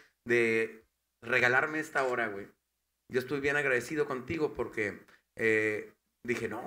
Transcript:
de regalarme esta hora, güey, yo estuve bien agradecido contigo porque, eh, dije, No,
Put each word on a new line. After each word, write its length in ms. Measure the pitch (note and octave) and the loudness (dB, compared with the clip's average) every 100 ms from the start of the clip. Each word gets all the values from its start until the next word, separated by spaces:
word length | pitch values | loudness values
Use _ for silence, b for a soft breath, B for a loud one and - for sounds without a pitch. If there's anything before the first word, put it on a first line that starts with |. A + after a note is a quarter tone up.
| B B | B B
de 600 | A#2 A#2+ A2+ A2+ A2 - _ _ _ _ | 0 2 4 2 0 -6 _ _ _ _
regalarme 560 | A2+ B2 B2 B2+ D3+ D#3 | 0 4 6 4 2 -2
esta 220 | D3+ D3 | -4 0
hora, 220 | C3 A#2+ A2+ | 0 0 -2
güey, 200 | G2 G2+ _ _ _ _ _ - | -6 -12 _ _ _ _ _ -4
yo 80 | B2 | -4
estuve 200 | B2+ C#3+ | -2 -2
bien 160 | C#3+ C#3+ | 0 0
agradecido 500 | C#3 B2 A#2 D#3 C#3+ | 2 0 0 -2 -2
contigo 480 | C3 B2 E3 D3 | -2 -4 -2 -2
porque, 460 | - G#2+ - G#2 - - b _ - | -2 -6 -2 -4 -4 -18 b _ -2
eh, 560 | A2+ A2 G#2+ G#2+ - _ _ _ | 2 4 2 -2 -8 _ _ _
dije, 220 | - A#2 A2 | -4 -4 -2
No, 120 | G#2 | -6